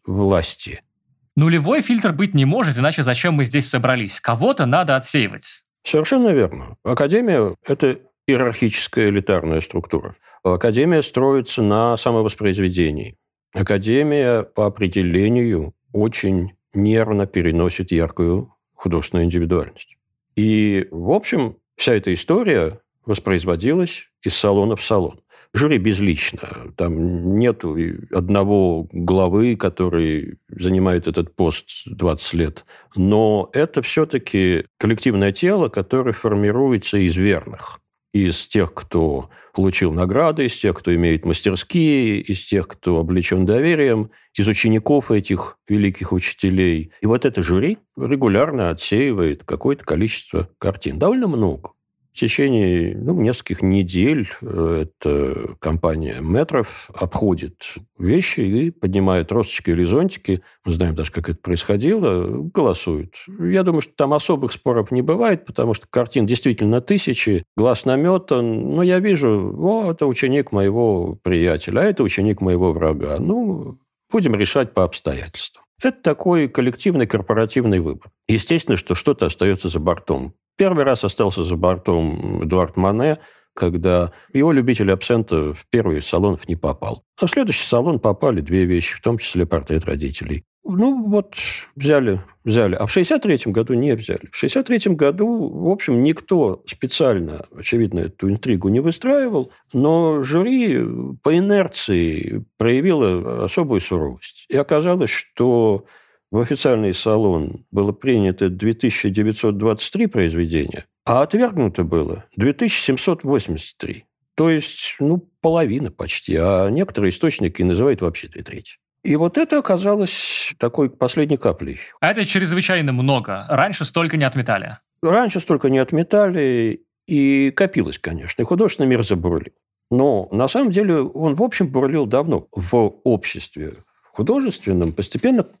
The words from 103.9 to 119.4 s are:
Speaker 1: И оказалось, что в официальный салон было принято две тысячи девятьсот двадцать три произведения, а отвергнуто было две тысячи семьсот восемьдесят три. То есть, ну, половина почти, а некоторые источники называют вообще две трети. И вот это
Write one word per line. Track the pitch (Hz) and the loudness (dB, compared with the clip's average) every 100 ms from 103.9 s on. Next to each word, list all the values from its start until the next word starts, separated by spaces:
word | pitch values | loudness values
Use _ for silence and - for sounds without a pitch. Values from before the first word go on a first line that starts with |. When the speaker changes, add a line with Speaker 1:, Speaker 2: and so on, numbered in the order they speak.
| 90 73 62 - - - | -2 -2 -6 -16 -20 -4
Speaker 1:
И | 131 | -2
оказалось, | 139 151 175 180 127 | 2 2 2 0 0
что | - - - 123 120 110 101 - _ _ _ _ | -4 -6 0 2 4 4 0 -4 _ _ _ _
в | 107 | -2
официальный | 117 - 139 117 104 | 0 0 2 2 2
салон | 90 110 107 104 82 76 - _ | 0 0 2 2 0 -2 -8 _
было | 98 101 | -2 -2
принято | 104 135 120 98 92 95 | 0 0 2 2 2 -2
две | 90 104 | 0 -2
тысячи | 110 123 - 104 | 0 -2 0 -2
девятьсот | 98 107 110 113 101 | 0 0 0 -2 0
двадцать | 107 107 - | 0 0 -4
три | 202 233 | -2 0
произведения, | 117 85 82 82 80 69 71 - _ - | 0 0 0 -2 -2 -4 -8 -16 _ 0
а | 120 | 0
отвергнуто | 147 214 247 180 110 - 82 | 2 2 0 0 -2 -2 -2
было | 82 76 92 - - | -2 -2 -8 -10 -2
две | 120 | 0
тысячи | 143 233 - | 0 -2 0
семьсот | - 131 - 165 | -2 0 0 -2
восемьдесят | 135 139 - 78 - - | 0 -2 -2 -6 -10 -12
три. | - - - _ _ - | -14 -14 -20 _ _ 0
То | 160 | 2
есть, | 156 147 - - - | 2 -2 -8 -10 -2
ну, | 143 175 - _ | 0 0 -4 _
половина | 160 165 143 123 113 | 0 2 2 -2 -6
почти, | - - - - 80 | -8 -8 -8 -2 0
а | 87 95 98 | 2 2 2
некоторые | 135 190 - 98 | 0 -2 0 -2
источники | - 160 - 90 - | 0 -2 0 -4 0
называют | 90 87 135 123 | 0 2 2 0
вообще | 87 85 80 | -2 -6 -12
две | - | -16
трети. | - - - - _ _ | -16 -16 -18 -20 _ _
И | - 151 | -2 2
вот | 170 | 2
это | 285 | 0